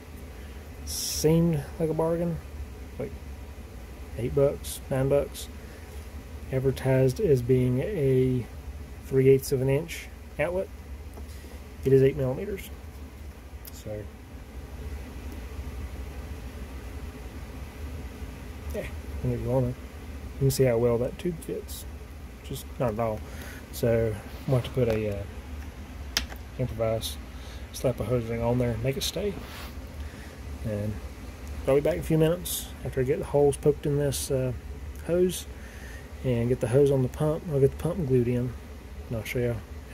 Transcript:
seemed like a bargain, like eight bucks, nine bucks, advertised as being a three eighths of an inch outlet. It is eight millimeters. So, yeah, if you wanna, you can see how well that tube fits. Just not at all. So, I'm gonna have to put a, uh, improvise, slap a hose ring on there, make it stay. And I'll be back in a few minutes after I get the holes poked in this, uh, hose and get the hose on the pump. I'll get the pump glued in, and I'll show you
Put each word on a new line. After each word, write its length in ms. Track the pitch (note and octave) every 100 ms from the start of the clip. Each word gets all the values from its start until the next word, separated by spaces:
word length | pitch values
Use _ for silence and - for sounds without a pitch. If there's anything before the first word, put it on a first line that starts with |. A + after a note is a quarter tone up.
| - - - - - - - - -
seemed 760 | - - - D3+ E3 E3+ D3+ C#3 -
like 100 | D#3+
a 40 |
bargain, 440 | D#3+ E3 E3+ E3+ D#3+ - - - - - -
like 140 | - - - - - - - - - - - -
eight 160 | B2+
bucks, 460 | C#3+ C#3 - - - -
nine 200 | C3+ C3+
bucks, 380 | C#3+ - - - - - - - - - - - - -
advertised 680 | C3 C3 B2+ C3 C3 C3 B2+
as 220 | G3+ C3
being 380 | A#2+ B2+ B2+ B2+
a 640 | F3 G3+ C3+ C3 C3 B2+ A2 - - - - - -
three 240 | C3+ C3
eighths 220 | C3+ -
of 100 | C3+
an 80 | C3+
inch 380 | C3+ E3 - - - - -
outlet. 280 | D#3 F#3 - - - - - - - - - - - - C3+
It 80 |
is 80 | C3+
eight 160 | C3+ D3+
millimeters. 520 | C3 C#3+ G#3 G3 - - - - - - - - - - -
So, 320 | - A2 G#2+ G2+ - - - - - - - - - - - - - - - - - - - - - - - - - - - - - - - - - - - - - - - - - - - - - - G#3
yeah, 60 |
if 600 | - - - - B2+ A#2+
you 80 | A#2
wanna, 180 | C3 B2
you 80 | B2+ - - - - - -
can 120 | C3+
see 120 | C3
how 140 | C3 A#2
well 200 | A#2+ A#2
that 200 | B2+ -
tube 200 | F3 E3
fits. 440 | - F2+ - - - - - - - -
Just 220 | - C3+ - -
not 140 | B2+
at 60 | G#2+
all. 200 | A#2 G#2+ - - - - -
So, 420 | - A#2+ A#2 A2+ G2+
I'm 300 | - - -
gonna 140 | C3
have 20 | -
to 60 |
put 180 | - A#2
a, 300 | A2 G#2+ G2+
uh, 40 | G2+ - - - - - - - - - - - - -
improvise, 580 | B2 A2 A2+ A2+ - - - - - - -
slap 260 | - C3+ A#2+
a 40 |
hose 220 | G#2+ B2 A2+
ring 180 | A#2
on 160 | A#2 B2
there, 160 | A#2+ A2
make 140 | B2+ C3+
it 60 |
stay. 300 | - D#3+ G3+ F#3 - - - - - - - - - - - - A2
And 280 | G#2 G#2+ G2+ - - - - - - -
I'll 80 | C#3
be 60 |
back 140 | D3+ F3
in 60 |
a 20 |
few 160 | C#3+ D#3+
minutes 480 | D#3+ F3+ E3 - - - C3
after 160 | C3+
I 20 |
get 140 | C3 -
the 80 | -
holes 320 | C#3+ C#3+ C3+
poked 300 | D3+ C#3+ D3+
in 100 | C#3+
this, 320 | C#3+ B2+ -
uh, 220 | C3+ B2+ A#2+ - - - - -
hose 400 | F3 F#3 E3+ - - - - - - - -
and 260 | C3+ A#2+ A#2
get 100 | B2+
the 80 | A#2
hose 240 | B2+ C#3
on 100 | C3+
the 80 | B2+
pump. 320 | - D3+ D#3+ F3
I'll 80 | C#3+
get 120 | C3+
the 60 | -
pump 240 | D#3 F#3 C#3
glued 220 | B2+ A#2+
in, 260 | B2 B2 A#2+ - - - - -
and 80 | A#2
I'll 60 |
show 160 | - B2+
you 160 | A#2+ A2 - - -